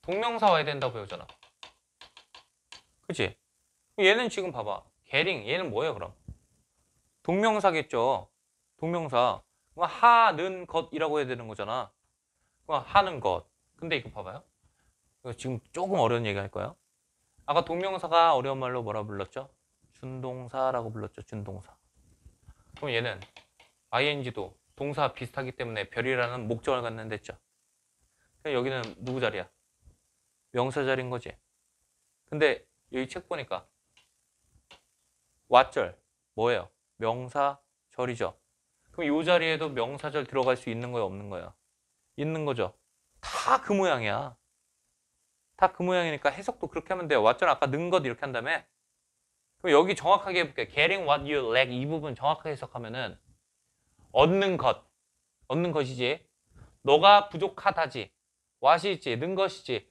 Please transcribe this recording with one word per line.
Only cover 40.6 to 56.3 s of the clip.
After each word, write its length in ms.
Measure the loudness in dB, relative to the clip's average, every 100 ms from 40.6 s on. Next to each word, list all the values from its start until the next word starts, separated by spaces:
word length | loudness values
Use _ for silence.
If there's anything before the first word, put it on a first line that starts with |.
| -2
있는 220 | -6 -6
거예요, 140 | -4 -4
없는 240 | -6 -10
거예요? 240 | -10 -12 -18 _ _ _ _ _ -8
있는 280 | -6 -4
거죠. 300 | -4 -2 -4 _ _ _ _ _
다 400 | -8 -4 2 2
그 120 | 2
모양이야. 640 | 0 2 2 0 -4 -6 -14 _ _ _ _ _ _ _ _ _ _ _ 0
다 160 | 0
그 100 | 2
모양이니까 480 | 0 0 0 -2 -2
해석도 380 | -2 -10 -8 -8
그렇게 200 | -8 -6
하면 200 | -6 2
돼요. 140 | 6
왓절 220 | 6 4 2
아까 180 | 2 0
는 240 | -2 0
것 140 | 0
이렇게 160 | 0 -6
한 120 | -6
다음에. 340 | -6 -4 -6 -6 _ _ _ _ _ _ _ _ _
그럼 160 | 6
여기 200 | 6 6
정확하게 460 | 0 4 4 4 -2
해볼게. 280 | -2 -4 -4
Getting 400 | 0 2 2 0
what 220 | 0 0
you 240 | -2 2
lack, 200 | 2 2
이 120 | -2 -4
부분 280 | -4 -6
정확하게 360 | -4 -2 -2 -6
해석하면은 680 | -10 -10 -12 -10 -8 -10 -12 _ _ _ _ _ _ _ _ _
얻는 440 | 4 6 6 0 2
것, 280 | 0 0 _ _ _ _ _ _ _
얻는 240 | -2 -2
것이지. 540 | -2 -4 -2 -2 -2 _